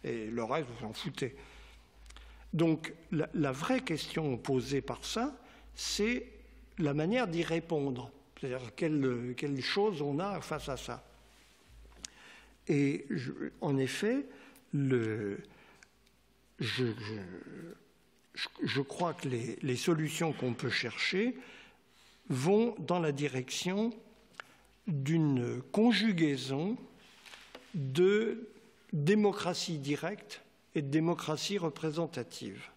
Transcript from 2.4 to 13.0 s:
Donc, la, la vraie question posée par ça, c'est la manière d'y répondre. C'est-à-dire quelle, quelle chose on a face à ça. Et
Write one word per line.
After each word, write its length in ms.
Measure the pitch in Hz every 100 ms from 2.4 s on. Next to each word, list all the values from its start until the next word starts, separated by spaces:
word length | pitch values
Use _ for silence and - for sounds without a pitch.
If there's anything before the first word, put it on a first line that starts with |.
| -
Donc, 400 | 156 165 156 - - -
la, 160 | 160 -
la 180 | - 139
vraie 300 | 131 160 254
question 560 | 254 160 - - 151 117
posée 440 | 151 131 117 139
par 220 | 127 120
ça, 320 | - 220 269 - - - - -
c'est 560 | - - 214 247 - - - - - -
la 160 | 151
manière 340 | 143 160 247 214
d'y 160 | 165
répondre. 680 | 160 165 170 160 139 123 120 - - -
C'est-à-dire 360 | 135 127 120 -
quelle, 580 | 165 151 131 120 123 120
quelle 240 | 147 135
chose 420 | - 202 214 160
on 160 | 143 143
a 200 | 196 180
face 280 | - 151 -
à 80 | 127
ça. 260 | - 120 - - - - - - - - - - - - - - - _ -
Et 360 | 147 139 147